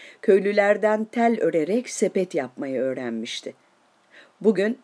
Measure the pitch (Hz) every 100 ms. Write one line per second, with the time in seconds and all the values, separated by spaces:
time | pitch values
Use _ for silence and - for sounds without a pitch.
0 | - - - 196 196 208 202 208 214 214
1 | 220 233 233 226 165 160 156 226 247 -
2 | 208 208 185 160 127 - 139 127 131 127
3 | 123 113 120 - 127 - _ _ _ _
4 | _ - - _ 190 180 208 247